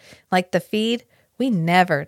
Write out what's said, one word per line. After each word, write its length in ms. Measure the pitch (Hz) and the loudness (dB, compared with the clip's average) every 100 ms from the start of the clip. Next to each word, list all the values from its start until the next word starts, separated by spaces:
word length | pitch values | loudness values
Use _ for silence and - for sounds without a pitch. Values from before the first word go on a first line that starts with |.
| - - _ | -20 -20 _
Like, 200 | 185 180 | -2 -2
the 80 | 180 | -4
feed 440 | - 214 226 233 - _ _ - | -4 -4 -2 -4 -6 _ _ -6
we 120 | 262 | -2
never 560 | 196 165 180 180 147 | 0 2 2 2 0